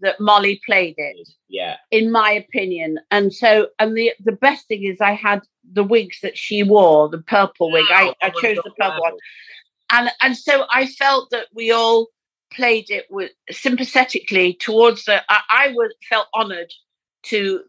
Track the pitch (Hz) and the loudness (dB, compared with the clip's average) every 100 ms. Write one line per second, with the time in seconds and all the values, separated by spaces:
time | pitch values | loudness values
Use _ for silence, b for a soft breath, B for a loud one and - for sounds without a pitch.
0 | 190 - 208 208 202 202 - 196 170 156 | -4 -2 2 2 2 -4 -2 -2 -2 -6
1 | 143 87 85 _ _ 190 - - - 220 | -14 -14 -20 _ _ -10 -10 -10 -2 -2
2 | 226 226 214 208 - 233 190 170 160 156 | 0 0 0 -2 -6 -8 -6 -6 -6 -8
3 | - 208 202 - 233 214 - - 220 220 | -2 0 0 0 2 4 2 -2 -2 0
4 | 233 - 208 202 269 262 - 208 196 185 | -2 -2 -6 0 0 0 -6 -8 -6 -2
5 | 202 208 208 202 - _ _ 190 196 233 | -2 0 -2 -4 -6 _ _ -2 2 2
6 | 185 - 196 - - 208 196 208 175 151 | 0 -10 -12 -10 -6 0 4 6 6 6
7 | 151 165 - 202 196 - 165 160 156 185 | 2 -2 -2 0 0 0 0 2 2 2
8 | 180 - 190 247 233 196 180 - 196 160 | 2 -2 -6 -2 -4 -4 -6 -6 -4 -4
9 | 165 180 B B B B B _ - 240 | -6 -6 B B B B B _ 0 0
10 | 240 - 262 247 - 277 262 247 262 - | 0 -2 -2 -2 0 0 2 -2 -2 -2
11 | 277 269 262 240 - 220 226 233 226 226 | 0 0 -2 -10 -10 -6 0 2 4 2
12 | 226 _ _ _ _ - 240 226 - 202 | 0 _ _ _ _ -4 0 0 -4 -12
13 | - 196 180 _ - - 269 247 254 254 | -10 -10 -10 _ -20 -6 -4 -2 -2 0
14 | 254 226 - 190 180 180 - 220 233 202 | 0 -2 -4 0 0 -2 -2 4 4 4
15 | 214 202 - 208 - 233 277 240 220 - | 0 -2 0 -2 2 2 2 0 -4 -6
16 | - 220 - 220 208 175 170 - _ _ | -4 -4 -2 -4 -6 -8 -14 -18 _ _
17 | _ _ - 214 196 190 | _ _ -6 -4 -2 -4